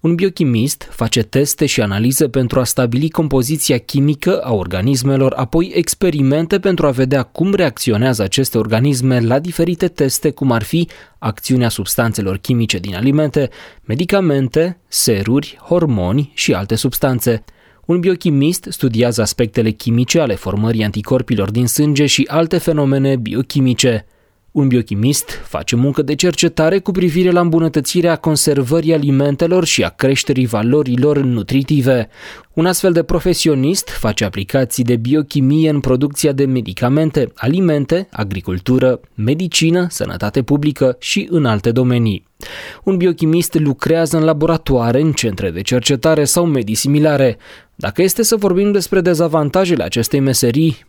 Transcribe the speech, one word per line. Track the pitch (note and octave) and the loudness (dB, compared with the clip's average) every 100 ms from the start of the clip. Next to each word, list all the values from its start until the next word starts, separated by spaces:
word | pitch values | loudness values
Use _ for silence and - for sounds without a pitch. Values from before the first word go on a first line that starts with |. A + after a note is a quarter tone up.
Un | E3 | 0
biochimist | E3+ G3 F3+ D3+ A#2 B2+ - - | 0 -2 0 0 2 0 -4 -12
face | - A2+ - | -6 -2 -2
teste | A2+ C3 C#3+ - D3 | -2 0 -2 0 -2
și | - | 0
analize | G#2+ G2 A#2 C3 D3 | -2 0 0 0 0
pentru | C3+ B2 C3+ | 0 0 0
a | |
stabili | A#2+ - B2 A#2+ D#3 | 0 0 0 0 -2
compoziția | - D#3 C3 B2 D3+ - B2 | -2 0 0 0 -2 -2 -2
chimică | - C#3+ C#3+ D3 - F#3+ | -2 0 2 0 0 -2
a | - | 0
organismelor, | A2 F2 F#2 G#2+ C#3 C3 C3+ C3+ - | -2 -2 -2 0 0 0 2 2 0
apoi | B2+ E3 F3+ | -2 -2 0
experimente | - E3 - F#3+ D3+ C3+ C#3+ E3 G3 | -2 -2 0 0 2 2 2 0 0
pentru | G3 F3 D#3 | 0 0 0
a | |
vedea | B2+ C3 C#3 | 0 0 0
cum | B2 - F3+ | -2 -2 0
reacționează | G3 E3 - - G#2 B2+ A2+ | 2 0 -2 -2 0 2 0
aceste | G2 - C3+ A#2 | -2 -2 0 -2
organisme | G#2+ A2 C3+ C3+ C3 B2 | 0 0 2 2 2 2
la | A2+ C3 | 2 0
diferite | E3+ E3+ E3+ E3+ F3+ | -2 -2 -2 0 -2
teste, | - C#3 - D#3 | 0 -2 0 -2
cum | - C#3 | 0 0
ar | A#2 | 0
fi | G#2+ D#3+ E3+ - - _ | 0 -2 -2 -6 -20 _
acțiunea | - G#2+ - B2+ A#2+ | -8 -6 -2 0 0
substanțelor | - G2+ - A2+ A2 G2 F#2 | -2 -6 -2 -2 -2 -4 -4
chimice | - B2 A2+ F#2 | -2 -2 0 -4
din | F#2+ | -6
alimente, | F#2 B2 C#3+ D3+ D3 C3 - - - | -2 0 2 0 0 -2 -6 -20 -20
medicamente, | - A2+ F3 G3+ F3+ C#3 C3 D#3 E3+ F3+ _ | -8 -4 0 0 2 0 0 0 -2 -4 _
seruri, | - - G#2 G2+ C3 C#3+ - | -2 0 0 0 0 -2 -16
hormoni | - F3 E3 A2 F2+ A#2 C#3+ | -2 0 2 0 0 0 -2
și | - - | -4 -2
alte | G2 G2 | -2 -2
substanțe. | A2+ C3+ - C#3+ B2 - A2+ - - _ _ | -2 -2 0 0 0 0 -2 -4 -20 _ _
Un | - F3 | -2 0
biochimist | F3 F3+ F3+ C#3+ C#3+ F3+ - | 0 0 0 2 2 0 -8
studiază | - C3+ A2 A#2+ A#2 | -4 -2 2 0 0
aspectele | G#2+ - A#2 - A2 | -2 0 -2 0 -2
chimice | G#2 - A#2 B2+ E3 | -2 0 0 2 0
ale | C#3+ | 0
formării | G2+ - G2+ A2 A2+ | -2 -4 -2 0 0
anticorpilor | G#2+ G#2 G#2 C3 B2+ A2+ F#2+ | -2 -4 -2 -2 0 -2 0
din | G#2+ B2 | 0 -2
sânge | - D3 C#3+ D3 | 0 0 2 2
și | - C3+ | 2 0
alte | D3+ E3 E3+ | 0 0 0
fenomene | - D#3 C#3 C#3 C3+ C3+ | 0 0 2 2 2 0
biochimice. | A2 A#2+ C3+ D3 C3 A#2+ C3 A2+ - _ _ _ _ | -2 -4 -2 0 0 2 0 0 -4 _ _ _ _
Un | - C#3 | -2 2
biochimist | B2 A2 G2+ A2+ C#3+ - | 2 0 0 0 0 -4
face | - - - - A#2 | -12 -10 -10 -2 0
muncă | C3+ C#3 | 0 0
de | C#3 | -2
cercetare | D3 F3+ - E3+ - D#3+ G3 | 0 -2 0 0 2 0 0
cu | F#3+ | -2
privire | F#3 F3+ D#3+ F3+ | 0 0 2 2
la | F3 | 2
îmbunătățirea | F3 E3 E3 D#3+ C3+ F3 E3+ D#3+ | 2 2 2 0 -2 0 0 0
conservării | - D3+ - C#3+ B2 E3 D#3 | 0 0 0 0 2 0 2
alimentelor | D#3+ C#3+ C3+ C#3+ C#3 E3 F3+ | 0 2 2 2 0 0 2
și | E3 - | 0 0
a | F2 | -2
creșterii | - C3+ C3+ - C3+ B2 | 0 0 0 0 0 0
valorilor | A2 A2 D3 C3+ B2 C#3+ C#3+ | 0 2 2 2 2 2 2
nutritive. | C3 A#2+ F#2+ C3 C3+ D3+ B2+ B2+ G#2+ - - - - | 0 -2 0 -2 0 0 2 0 -2 -10 -20 -20 -10
Un | - E3+ | -2 0
astfel | F3+ F#3+ | 2 2
de | E3+ | 2
profesionist | E3 E3+ F3+ E3+ D#3+ C#3+ C3+ F#3+ - | 0 0 0 0 0 2 0 -2 -4
face | - A2 G#2 | -6 -4 -2
aplicații | G#2 G2+ G2 C3+ B2+ - | -4 -4 -2 -2 -2 -2
de | A#2+ A#2+ | 0 0
biochimie | A#2 D#3 C#3+ D3 C3 D3+ D#3+ | 2 0 0 0 2 2 2
în | D3 | 0
producția | C3 B2+ D3 C#3+ D#3 | 0 0 0 0 -2
de | C3+ | 0
medicamente, | C#3 B2+ A2 F#2 B2 C#3+ D#3+ D3 A#2+ | 0 0 -4 -4 0 2 0 0 -4
alimente, | - A#2 E3+ F#3 D3 C#3 E3+ F#3+ | -4 -2 0 2 0 0 -2 -2
agricultură, | - G#2 G2 F2+ F2+ - B2+ C3 B2 - | -8 -6 -6 -6 -6 0 2 2 0 -6
medicină, | - G#2+ D3+ F3+ - E3 E3+ F3+ | -6 -2 -2 -2 0 0 2 -2
sănătate | - - - G#2 A#2+ | -4 -8 -4 -4 -2
publică | B2 C#3+ D3 C#3+ C3 B2 | 0 0 0 0 0 0
și | - - - | -4 -4 -2
în | E3+ | 0
alte | C#3 G#2+ A#2+ | 0 0 0
domenii. | A#2 B2+ B2 A2+ G2 _ _ - - - - | 2 2 2 0 -2 _ _ -16 -16 -16 -8
Un | - F#3+ | -2 0
biochimist | F3+ E3+ D#3+ E3 E3+ | 0 0 2 2 0
lucrează | D#3+ D3 C3+ - E3 D#3+ E3 | 0 0 -2 0 0 2 2
în | |
laboratoare, | D#3 D3+ D#3+ E3 - B2+ A#2 B2 | 2 2 0 0 0 0 2 2
în | D#3 | 2
centre | D3 A#2 F#2+ G2 | 0 -2 -2 -6
de | E2 | -6
cercetare | F#2+ B2 - C#3 D#3+ D#3 | -2 -2 0 0 2 2
sau | C#3+ - F3 | 2 0 0
medii | C#3 G#2 | 0 -2
similare. | A2 C3+ D3 D#3 D3 C3 G#2 - - _ _ | -2 0 2 2 4 2 0 -12 -20 _ _
Dacă | - - | -6 0
este | F#3 - | 0 0
să | A3+ A3+ | 0 2
vorbim | G3+ F3+ G3+ | 2 2 2
despre | G3+ F3+ G3 | 0 0 0
dezavantajele | F3+ E3 E3+ D#3 D3 F#3 F#3+ D#3 | 2 2 2 2 0 0 0 0
acestei | F2 A#2+ A2+ C#3 | 0 -2 0 0
meserii, | C3+ A#2+ B2+ A#2+ D#3+ A#2+ | 2 2 0 2 0 0